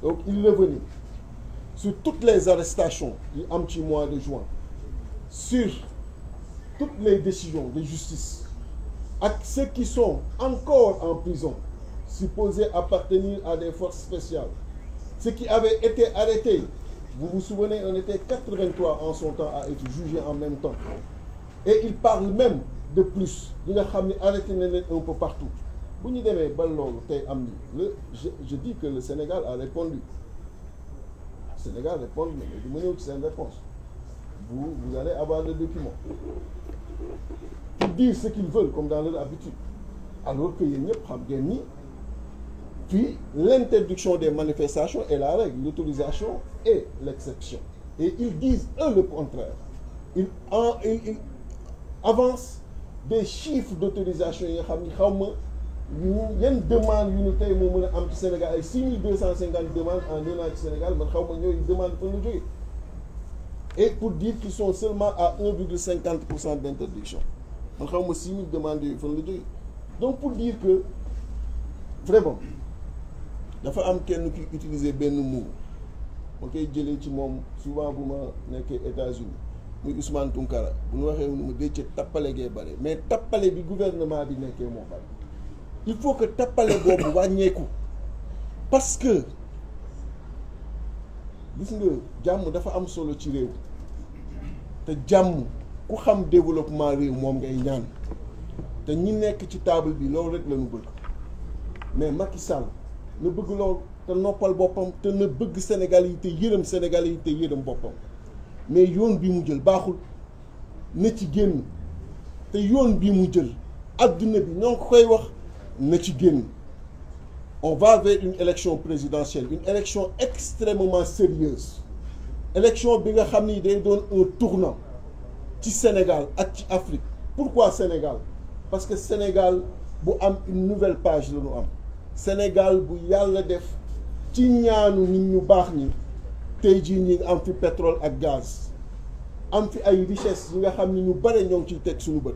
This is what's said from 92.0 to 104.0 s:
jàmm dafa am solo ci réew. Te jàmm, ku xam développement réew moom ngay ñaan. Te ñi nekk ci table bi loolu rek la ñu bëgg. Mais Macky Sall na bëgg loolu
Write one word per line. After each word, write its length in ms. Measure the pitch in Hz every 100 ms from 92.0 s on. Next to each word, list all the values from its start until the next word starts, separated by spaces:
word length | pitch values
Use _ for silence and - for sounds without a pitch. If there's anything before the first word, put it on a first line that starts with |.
| - -
jàmm 260 | - 190 175
dafa 180 | 151 202 185
am 100 | 180
solo 280 | - 151 143
ci 120 | 156
réew. 180 | 139 123 - - - - - - - - - - - - - -
Te 60 | 151 127
jàmm, 380 | 190 185 160 117 - - - -
ku 80 | 220
xam 280 | - 202 165
développement 640 | 175 156 156 156 151 147 139
réew 160 | 143
moom 260 | 131 135 135
ngay 180 | 131 131
ñaan. 260 | 131 135 104 - - - - - - - - - -
Te 60 |
ñi 180 | 156 190
nekk 340 | 214 214 - 196
ci 100 | 160
table 340 | - 165 156
bi 160 | 139 135
loolu 280 | 151 170 170
rek 60 | 147
la 80 | 139
ñu 100 | 123
bëgg. 160 | 113 - - - - - - - - - - - 127
Mais 160 | 151
Macky 260 | 143 190 -
Sall 260 | - 151 - - - - - -
na 100 | 170
bëgg 200 | 180 180 202
loolu 220 | 196 - - -